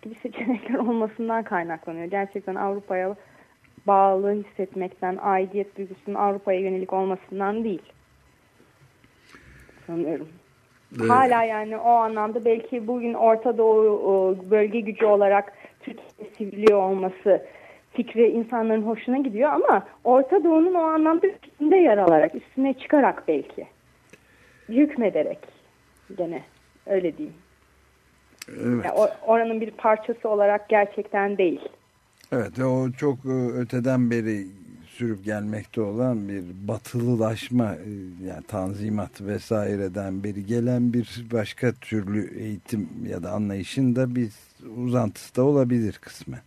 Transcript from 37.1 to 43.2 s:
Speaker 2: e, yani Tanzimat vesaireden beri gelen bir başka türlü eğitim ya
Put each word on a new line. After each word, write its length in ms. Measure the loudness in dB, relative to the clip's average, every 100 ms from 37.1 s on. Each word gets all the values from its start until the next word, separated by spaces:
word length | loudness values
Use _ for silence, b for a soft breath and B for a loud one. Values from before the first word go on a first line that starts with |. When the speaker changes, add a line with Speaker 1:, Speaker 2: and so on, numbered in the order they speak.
| 0 0 -2 -2 0 0
Speaker 2:
e, 160 | -2 -10 -12 -12 -12 -12
yani 140 | -12
Tanzimat 800 | -8 -6 -6 -6 -4 -4 -6 -10
vesaireden 1040 | -8 -8 -2 -2 -2 -2 -4 -6 -8 -8
beri 220 | -8 -10 -4
gelen 460 | -2 0 0 0
bir 320 | 0 -4 -10 -6
başka 400 | -4 -4 -2 -2
türlü 680 | -4 -6 -4 -2 -4 -4 -8
eğitim 480 | -10 -10 -6 -6 -6 -8 -8
ya 140 | -8